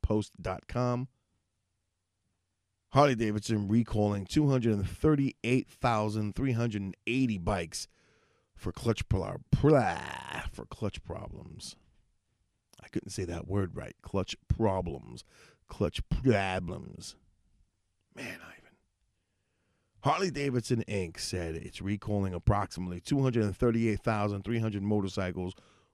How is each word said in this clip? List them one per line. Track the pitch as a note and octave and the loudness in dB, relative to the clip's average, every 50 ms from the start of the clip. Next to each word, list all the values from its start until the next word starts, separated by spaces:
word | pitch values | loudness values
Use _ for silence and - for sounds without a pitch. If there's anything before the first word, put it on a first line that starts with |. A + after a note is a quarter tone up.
post | - - A2 G#2+ G2+ - - - | 0 0 2 2 0 -2 -6 -8
dot | - - F#2 - - | -6 -6 -6 -6 -8
com. | - - B2 B2 B2 B2 B2 C3 - _ _ _ _ _ _ _ _ _ _ _ _ _ _ _ _ _ _ _ _ _ _ _ _ _ _ _ _ _ _ _ _ _ _ _ _ | -6 -2 0 0 0 0 -2 -4 -6 _ _ _ _ _ _ _ _ _ _ _ _ _ _ _ _ _ _ _ _ _ _ _ _ _ _ _ _ _ _ _ _ _ _ _ _
Harley | - C3+ D3 D3 C3 | 4 6 6 6 6
Davidson | A2 A2+ G#2+ G#2 G#2+ - - A2+ G#2 G2+ F#2+ | 2 2 0 0 -2 0 0 0 0 2 2
recalling | A2 A#2 A2+ - - G#2+ G#2 G#2 G#2 G2+ F#2+ | 2 2 2 2 2 2 2 2 2 -2 -2
two | - - D#3 D3+ C#3+ | 0 2 4 4 4
hundred | C3+ C3 A2+ A#2 G#2+ | 4 4 4 2 2
and | G2+ G2 F2 | 2 0 -4
thirty-eight | - - - D#3 D3+ C#3+ C#3 C3 - _ - A2+ B2+ B2+ - - | -2 2 2 4 4 4 2 0 -2 _ 0 2 2 2 0 -2
thousand | - - - B2+ A#2 G#2+ G#2+ G#2+ G#2 A2 G#2+ G#2 G2 | -4 -2 0 2 2 2 2 0 0 0 -2 -2 -2
three | - C3+ C3+ A#2+ | -2 0 0 2
hundred | A2+ A#2 A2+ G#2 G#2 | 2 0 0 0 -2
and | G2 F#2+ - - - | -4 -4 -6 -6 -4
eighty | A2+ A#2+ C3+ C3+ A#2+ G#2+ | 0 2 2 2 2 2
bikes | F#2 E2+ F#2 G#2 F#2 E2+ D#2+ - - - - _ _ _ _ _ _ _ _ _ _ _ _ - | 0 0 0 0 0 -2 -4 -8 -10 -12 -12 _ _ _ _ _ _ _ _ _ _ _ _ -14
for | - - G2 | -10 -8 -8
clutch | - - - A#2+ G#2+ - - | -6 -2 0 0 0 0 0
pro-, | - - F#2+ - - F#2 - - - - - | 0 0 0 0 -2 -6 -8 -2 2 4 6
blah, | - D3 D#3 C3+ A2 F2+ E2 - C2+ C#2 C2+ C2 C2 C2+ D2+ - - - | 8 8 8 8 6 4 0 -2 -4 -8 -8 -10 -10 -8 -8 -8 -8 -8
for | - - - | -8 -10 -12
clutch | - - - A2 G2+ - - - | -12 -8 -4 -4 -4 -4 -6 -10
problems. | - E2+ - - - - - - - - - - - - - _ _ _ _ _ _ _ _ _ _ _ _ _ _ _ _ _ _ _ - - | -10 -10 -10 -10 -12 -12 -14 -14 -16 -16 -16 -16 -16 -18 -18 _ _ _ _ _ _ _ _ _ _ _ _ _ _ _ _ _ _ _ -20 -12
I | |
couldn't | - - - - - | -8 -8 -8 -6 -6
say | - - F#2 | -6 -6 -6
that | E2+ E2+ E2 - | -4 -6 -6 -4
word | - G2 G2+ F#2+ F2 - | -2 0 0 0 0 -4
right. | - - - - _ | -8 -10 -12 -14 _
Clutch | - - - G2 F#2 - - - _ | -10 -4 -2 -2 -2 -2 -6 -6 _
problems. | - - - A2+ G#2 F#2+ F#2+ F2+ F2 D2 B1+ A1+ A1+ A#1+ A#1+ - _ _ - - - - _ _ | -2 0 2 2 2 2 0 -2 -4 -6 -10 -12 -14 -16 -18 -18 _ _ -20 -20 -20 -20 _ _
Clutch | - - - G#2+ D#2+ - - - - | -10 -4 -2 -2 0 -2 -2 -4 -2
problems. | - - B2+ C3 A2+ G2 F#2+ F#2+ F#2 F#2+ F2+ E2+ F#2+ E2 - - - - F2 - - _ _ _ _ _ _ _ _ _ _ _ _ _ _ _ _ _ _ _ - | -2 2 4 4 4 4 2 0 -2 -2 -2 -4 -6 -8 -10 -14 -14 -14 -16 -16 -18 _ _ _ _ _ _ _ _ _ _ _ _ _ _ _ _ _ _ _ -16
Man, | - - | -14 -12
Ivan. | - - - - - - - - - _ _ _ _ _ _ _ _ _ _ _ _ _ _ _ _ _ _ _ _ _ _ _ _ _ _ - | -12 -12 -14 -16 -20 -20 -20 -20 -20 _ _ _ _ _ _ _ _ _ _ _ _ _ _ _ _ _ _ _ _ _ _ _ _ _ _ 0
Harley | C3+ D3+ F3 G3 F3+ | 2 2 2 0 0
Davidson, | B2+ C#3+ C#3+ C#3+ B2 B2 A2+ - B2+ A2+ A2+ | 0 0 0 0 0 0 0 0 0 0 0
Inc | - G#2 G2+ F#2 E2 D#2+ - | -2 -2 -4 -4 -4 -6 -8
said | - - - F2+ F2 E2 D#2+ | -8 -6 -4 -4 -4 -4 -6
it's | D#2+ - - - - F2+ | -8 -10 -10 -10 -8 -4
recalling | G2 G#2 G2+ - G#2+ G#2+ G2+ G2 F#2+ F2+ | -4 -4 -4 -2 -2 0 0 0 0 -2
approximately | E2+ - - G2+ G2+ G2 - - E2+ F2+ F2+ F2 F2 | 0 2 2 2 2 2 -2 -6 -6 -6 -6 -6 -6
two | - - C#3+ C#3 | -2 0 2 2
hundred | C3+ C3 A#2+ A#2+ G#2+ | 2 2 2 2 2
and | G2+ F#2+ | 0 0
thirty-eight | - B2+ A#2+ A2+ A#2 A2+ A2+ G#2 F#2+ | 2 2 2 4 4 2 2 0 0
thousand | - A#2 A2 G#2 G#2 G#2 G2+ G2+ G2 | 0 0 0 0 0 0 -2 -4 -4
three | G2+ A#2+ | -4 -2
hundred | A2+ A2+ A2 G2+ G2+ | -2 -2 -2 -2 -2
motorcycles | G2 G#2 G#2+ G#2 G2 F#2+ - G2+ F#2+ F2+ E2+ F#2 F2+ F2+ - - - - _ _ _ _ | 0 0 2 2 0 0 -2 -4 -4 -4 -4 -4 -6 -6 -8 -10 -16 -20 _ _ _ _